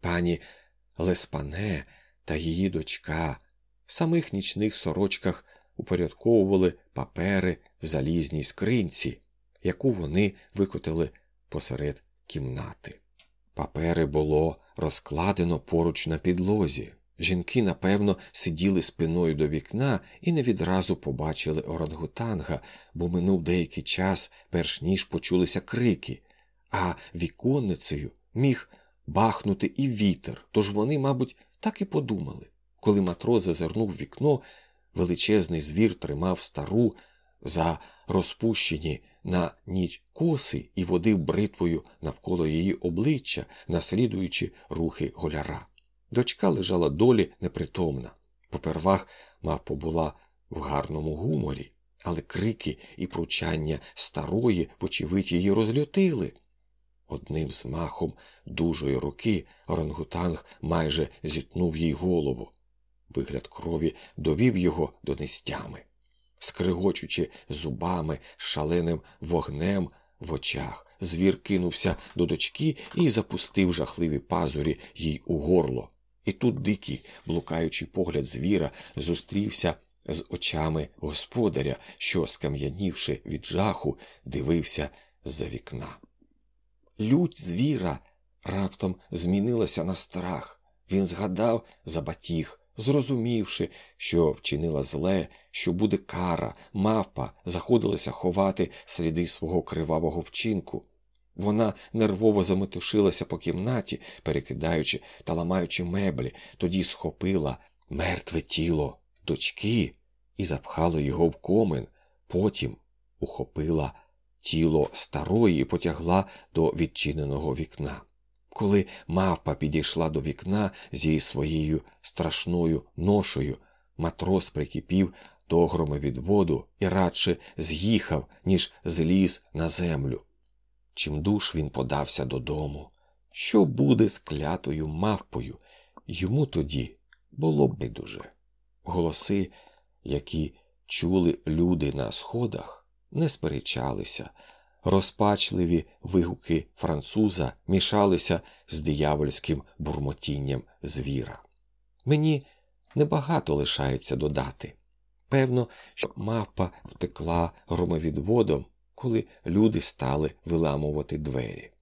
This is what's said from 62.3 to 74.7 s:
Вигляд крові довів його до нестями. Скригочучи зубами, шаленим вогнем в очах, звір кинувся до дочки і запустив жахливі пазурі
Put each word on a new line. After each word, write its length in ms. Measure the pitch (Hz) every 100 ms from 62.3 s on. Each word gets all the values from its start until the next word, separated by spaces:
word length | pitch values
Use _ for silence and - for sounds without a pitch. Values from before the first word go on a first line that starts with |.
| 60 52 _ _ _ _ _ _
Вигляд 380 | - 67 67 -
крові 480 | - 85 82 80 - - -
довів 400 | 78 76 123 95
його 360 | 90 76 73 -
до 120 | - 71
нестями. 680 | 71 - - - - - - _ _ _ _ _
Скригочучи 920 | - - 90 87 95 87 76 - 78 - -
зубами, 680 | 76 78 62 87 90 78 73 - -
шаленим 640 | - - 76 87 85 82 - -
вогнем 680 | 78 85 - 71 87 98 85 _ _ _
в 140 | -
очах, 540 | 73 - - - - - _
звір 420 | 90 85 95 90
кинувся 520 | - 98 87 - 95 82 - -
до 100 | 85
дочки 520 | - - - 156 147 - -
і 140 | 165
запустив 640 | 110 - 90 - - 92
жахливі 460 | 82 73 - 82 73
пазурі 600 | - 85 80 73 76